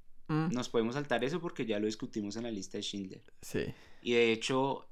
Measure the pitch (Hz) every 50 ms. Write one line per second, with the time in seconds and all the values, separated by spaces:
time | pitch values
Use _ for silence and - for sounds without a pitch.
0 | - - - - - - 156 156 160 175 - 123 117 - - 120 110 117 123 147
1 | 143 117 120 113 120 139 170 175 165 170 - - 127 110 104 104 107 107 107 -
2 | 131 113 - 113 101 101 101 113 120 120 110 95 95 - - 104 101 - - 101
3 | 95 95 - - - - - - - - - - - - - - - - - -
4 | - 120 120 120 117 113 113 113 - - 135 131 135 139 - - - -